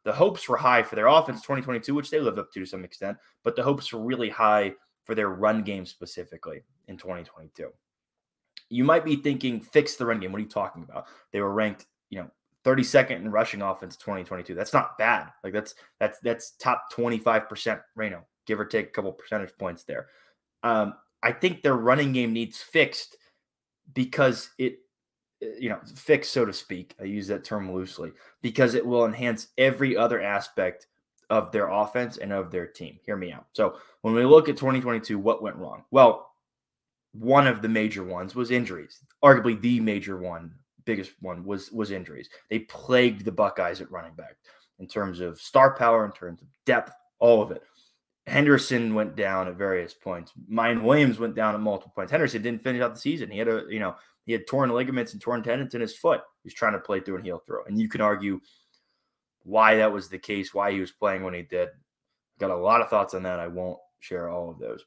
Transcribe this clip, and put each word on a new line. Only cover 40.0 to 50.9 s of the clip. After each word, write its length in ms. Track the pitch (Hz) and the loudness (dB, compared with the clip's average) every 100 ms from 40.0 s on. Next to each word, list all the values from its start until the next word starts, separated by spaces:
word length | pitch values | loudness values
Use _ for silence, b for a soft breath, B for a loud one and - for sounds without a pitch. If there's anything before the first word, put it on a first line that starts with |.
| 95 92 | -4 -10
one, 360 | 90 85 82 - _ _ | -10 -10 -14 -20 _ _
biggest 280 | - 101 95 - | -6 -6 -6 -12
one 240 | 92 87 | -12 -10
was, 260 | 92 98 - | -8 -8 -8
was 220 | 113 104 | -6 -6
injuries. 360 | 98 87 69 - B B | -6 -12 -18 -20 B B
They 80 | 110 | -6
plagued 640 | - - - 127 123 101 | -6 -12 0 4 4 2
the 60 | 101 | -6
Buckeyes 500 | 92 101 - 87 85 | 0 0 0 -4 -4
at 80 | - | -12
running 220 | 90 82 | -14 -14
back 200 | 80 - - _ b b - | -18 -20 -20 _ b b -20
in 80 | 92 | -10
terms 320 | 107 98 87 | -6 -6 -6
of 200 | 87 85 | -8 -10
star 360 | - 135 135 135 | 0 6 6 4
power, 280 | 117 117 | 2 4
in 60 | 104 | 0
terms 320 | - 87 82 | -6 -14 -16
of 60 | - _ - | -20 _ 0
depth, 260 | 120 - - _ - | 0 -2 -14 _ 2
all 200 | 117 113 | 6 6
of 120 | 104 | 4
it. 100 | - - b b b _ _ - | -6 -16 b b b _ _ -2
Henderson 720 | 143 147 135 - 123 113 107 | 2 6 6 4 -2 0 0
went 180 | 107 | -2
down 320 | 107 98 95 90 | -2 -2 -2 -4
at 80 | |
various 400 | 90 98 92 85 | -4 -2 -2 -4
points. 380 | - 98 87 82 - - | -10 -10 -10 -12 -20 -6
Miyan 320 | 110 113 117 | 0 0 2
Williams 380 | 110 | 4